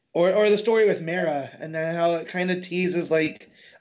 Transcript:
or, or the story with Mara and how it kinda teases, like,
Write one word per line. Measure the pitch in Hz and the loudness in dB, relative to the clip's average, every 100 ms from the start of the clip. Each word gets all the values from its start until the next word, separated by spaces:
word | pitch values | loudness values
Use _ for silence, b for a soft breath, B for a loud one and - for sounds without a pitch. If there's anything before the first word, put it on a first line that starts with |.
| b | b
or, | 160 175 | 0 2
or | 196 214 | 4 4
the | 208 | 2
story | 220 220 214 | 2 4 4
with | 170 | 2
Mara | 165 180 170 143 131 - | -2 -2 -2 -2 -6 -12
and | 160 | -10
how | 160 160 170 170 | -6 -4 0 0
it | 165 160 | 0 -4
kinda | 180 185 180 | -4 -2 -2
teases, | 180 175 180 175 160 | -4 -2 -2 -2 0
like, | 160 156 - - B B B | 0 0 -4 -20 B B B